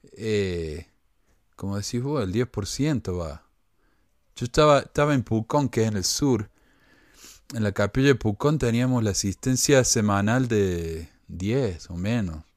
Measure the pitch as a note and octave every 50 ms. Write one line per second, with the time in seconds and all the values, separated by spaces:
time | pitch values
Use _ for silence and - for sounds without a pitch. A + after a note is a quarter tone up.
0 | _ - - - G#2 A2 G#2+ G#2 G2+ F#2+ F2 E2+ E2 D#2 D2+ D#2+ E2 _ _ _
1 | _ _ _ _ _ _ _ _ _ _ _ - - G2+ G2 G2+ G2+ - - A#2+
2 | B2 C#3 D3+ C#3+ G#2+ F#2 F2+ A2+ B2 B2 - - G2 - - - C3+ D#3 D#3 A2+
3 | - - F2+ F2+ E2+ D#2+ D2 D#2 _ _ _ _ _ _ _ _ _ _ _ _
4 | _ _ _ _ _ _ _ - B2 B2 - - D3+ D3+ D3 C3+ - - _ -
5 | D3 D3 D3 C3 A2+ - A2+ A2 A2 _ - D3 C#3 B2 - A#2 A2 A2 G#2+ G2+
6 | F2+ - - - D3 C#3+ B2 G#2+ G2+ - _ _ _ _ _ _ _ _ _ _
7 | _ _ _ - - - - - _ _ - A#2 G#2+ G#2 G2 - G#2 G2+ - C3
8 | C3 C#3+ C3 G#2+ - A2 G#2 - - C#3+ D#3 C#3+ B2+ A#2+ A2+ A#2 B2 B2+ B2+ B2
9 | A2+ G#2+ F#2 - - G2+ F#2 _ - C3 B2+ B2 - - C#3+ C3+ B2 - - A#2+
10 | G#2+ G#2 G2+ G2 G2+ G#2 A#2 B2+ C3 A#2+ A#2 G#2+ G2+ F#2+ F2+ E2+ E2+ E2 D#2+ D#2+
11 | D#2+ - _ _ _ - E2+ E2+ F#2 G2+ A2+ C3+ C3+ G#2+ F2 D#2 - - E2+ E2+
12 | F2+ G#2 A#2 A#2+ G#2+ F2 D#2+ D#2 D#2 _ _